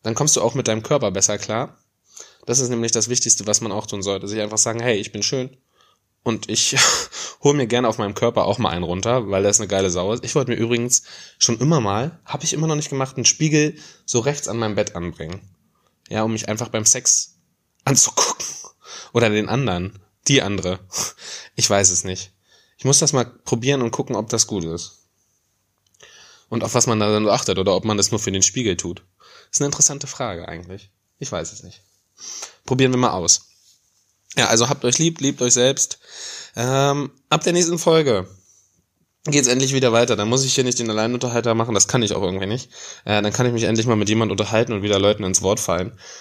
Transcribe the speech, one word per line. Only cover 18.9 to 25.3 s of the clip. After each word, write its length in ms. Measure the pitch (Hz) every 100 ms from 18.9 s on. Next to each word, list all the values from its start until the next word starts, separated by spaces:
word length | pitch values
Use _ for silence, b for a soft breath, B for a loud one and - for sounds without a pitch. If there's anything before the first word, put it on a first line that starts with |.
| B B
Oder 180 | 120 113
den 200 | 107 104
anderen. 500 | 120 127 87 95 - _ _ -
Die 120 | 135
andere. 380 | 98 101 90 92 - B B B B B B -
Ich 140 | -
weiß 200 | 101 95
es 160 | 90 95
nicht. 260 | 92 - _ b b b _
Ich 80 | 131
muss 140 | 139
das 120 | 156
mal 140 | 135 120
probieren 560 | - - 120 127 139
und 100 | 117
gucken, 240 | 117 123 110
ob 140 | 113
das 180 | 113 -
gut 160 | 104
ist. 400 | 82 82 - _ _ _ _